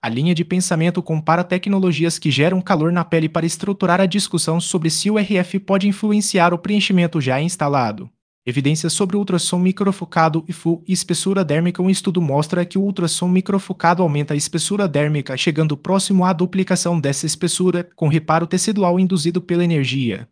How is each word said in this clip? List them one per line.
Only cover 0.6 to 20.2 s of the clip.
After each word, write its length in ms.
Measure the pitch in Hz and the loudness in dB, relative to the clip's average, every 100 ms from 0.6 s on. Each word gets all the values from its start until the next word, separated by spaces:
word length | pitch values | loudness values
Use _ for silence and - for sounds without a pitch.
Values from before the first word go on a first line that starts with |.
| 180 165 165 175 | 0 0 0 0
compara 420 | 170 160 156 170 | -2 -4 2 0
tecnologias 720 | 180 180 202 196 190 143 170 165 | 2 -2 0 0 2 2 0 0
que 120 | 156 | -2
geram 280 | 127 151 185 | 2 2 2
calor 280 | 180 180 160 | 0 0 2
na 140 | 175 | 0
pele 240 | 165 165 160 | 0 0 0
para 160 | 160 | 0
estruturar 560 | 165 - 202 196 180 175 | -2 -4 -6 -2 0 2
a 60 | 190 | 2
discussão 520 | 202 - 170 - 165 | 0 -2 -2 0 -2
sobre 300 | - 185 160 | -2 -2 -2
se 220 | 156 196 | -2 0
o 80 | 214 | 0
R 180 | 202 202 | 0 0
F 240 | 180 196 | 0 -4
pode 280 | 196 196 202 | 0 2 2
influenciar 680 | 196 214 208 202 190 170 | 0 0 0 2 4 4
o 40 | 175 | 2
preenchimento 640 | 180 208 196 185 170 165 | 0 0 2 2 2 0
já 180 | 131 131 | 0 0
instalado. 680 | 160 - 147 143 117 107 - _ _ _ - | -2 -2 -2 0 0 -4 -12 _ _ _ -6
Evidências 480 | 123 135 156 165 | -2 0 0 -2
sobre 240 | - 196 202 | -2 -2 -2
ultrassom 400 | 202 180 - 180 | 0 -2 0 0
microfocado 840 | 180 190 202 190 170 - 160 160 160 | 0 2 -2 -2 -4 0 2 2 -4
e 60 | |
full 280 | 175 165 170 - | -6 -2 -4 -2
e 60 | |
espessura 500 | 185 - 175 - 196 | -4 -2 -4 0 0
dérmica. 380 | 170 147 175 180 | 0 0 0 0
Um 80 | 185 | 0
estudo 320 | 190 - 175 | 2 0 0
mostra 420 | 160 139 151 180 | 2 0 0 -2
que 140 | 175 190 | -2 0
o 40 | |
ultrassom 460 | 196 196 170 - 180 | -2 0 -2 -2 0
microfocado 720 | 185 185 196 - 185 170 170 | 0 2 -2 -2 0 2 2
aumenta 300 | 180 147 147 | 2 0 -2
a 40 | 147 | -2
espessura 500 | - 170 - 202 202 | -2 -4 -2 -2 0
dérmica, 480 | 143 151 151 135 131 | 0 0 -2 -4 -2
chegando 400 | - 151 160 147 | -2 0 0 -2
próximo 480 | - 190 190 190 | 0 0 2 2
à 80 | 180 | 2
duplicação 640 | 175 180 190 185 175 175 170 | 2 0 0 0 0 0 0
dessa 280 | 143 143 160 | 0 -2 -4
espessura, 600 | - 180 - 185 175 175 | -4 -4 0 0 0 -4
com 140 | _ 160 | _ 0
reparo 380 | 156 156 160 165 | 0 2 0 2
tecidual 520 | 185 - 208 180 180 | -2 0 0 2 2
induzido 440 | 190 185 151 175 | 2 2 0 -2
pela 200 | 175 175 | -2 0
energia. 640 | 175 165 131 135 120 98 | 2 2 0 0 -2 -4